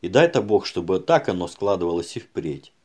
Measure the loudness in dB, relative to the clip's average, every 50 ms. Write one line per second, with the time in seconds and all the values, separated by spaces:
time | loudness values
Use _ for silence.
0 | -10 2 4 4 4 6 4 0 0 4 2 2 2 0 -8 -6 -2 -2 -2 -2
1 | 2 2 2 2 2 0 -4 -4 -4 -6 -8 -6 -2 0 0 0 0 -2 -2 -2
2 | -4 -6 -10 -14 -14 _ _ -8 -6 -6 -8 -10 -12 -20 _ _